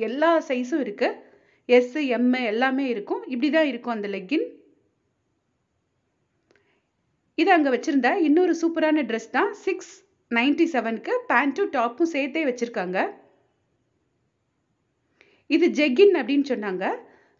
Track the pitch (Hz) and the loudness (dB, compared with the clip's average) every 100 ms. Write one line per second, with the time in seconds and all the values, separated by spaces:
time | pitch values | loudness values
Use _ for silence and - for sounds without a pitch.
0 | 226 262 320 330 311 254 247 311 214 202 | -6 0 2 2 0 -4 -2 -4 -4 -2
1 | 311 - - _ _ _ - 247 247 302 | -4 -4 -16 _ _ _ 4 4 4 -2
2 | 269 226 247 247 233 220 262 262 277 214 | -2 0 2 0 0 0 0 0 -2 -4
3 | 202 480 427 254 294 320 302 233 240 220 | -4 -8 -6 -2 0 2 0 -2 -6 -6
4 | 202 196 185 330 - - _ _ _ _ | -6 -8 -4 -4 -4 -10 _ _ _ _
5 | _ _ _ _ _ _ _ _ _ _ | _ _ _ _ _ _ _ _ _ _
6 | _ _ _ _ _ _ _ _ _ _ | _ _ _ _ _ _ _ _ _ _
7 | _ _ _ - 349 349 277 247 254 277 | _ _ _ 0 4 4 4 0 0 0
8 | 240 381 311 311 359 339 330 330 311 311 | 2 2 4 4 2 0 -2 0 0 0
9 | 220 220 - 262 403 427 - 370 - - | -2 -6 -4 -2 -2 -2 -6 -6 -10 -20
10 | _ _ - 233 262 339 330 247 220 220 | _ _ -6 0 2 2 0 0 -4 -6
11 | 349 494 494 247 277 381 403 269 233 247 | -4 -4 0 2 2 -2 -2 -2 -2 0
12 | 330 285 269 320 294 247 233 220 180 185 | -2 -2 -4 -2 -2 -2 -6 -6 -4 -2
13 | 370 - _ _ _ _ _ _ _ _ | -4 -6 _ _ _ _ _ _ _ _
14 | _ _ _ _ _ _ _ _ _ _ | _ _ _ _ _ _ _ _ _ _
15 | _ _ _ _ - 311 330 214 294 254 | _ _ _ _ -2 2 2 2 2 6
16 | 403 339 240 285 277 220 208 185 214 480 | 6 6 0 0 0 -2 -4 -4 -4 -6
17 | - _ _ _ | -12 _ _ _